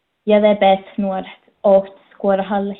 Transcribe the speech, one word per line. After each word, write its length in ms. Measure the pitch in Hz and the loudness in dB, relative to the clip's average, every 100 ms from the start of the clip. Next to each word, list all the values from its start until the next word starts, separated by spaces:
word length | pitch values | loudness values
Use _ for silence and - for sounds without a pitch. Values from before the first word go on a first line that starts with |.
| _ _ - | _ _ 0
Ja 140 | 208 | 2
det 180 | 208 202 | 2 2
bet 380 | 196 190 - - | 2 2 -2 -8
nuoret 540 | 196 190 185 - _ _ | -6 -8 -12 -20 _ _
oht 300 | 208 196 196 - _ | 2 2 0 -14 _
skuorahall 600 | _ 202 190 196 208 202 | _ -4 -2 -4 -6 -6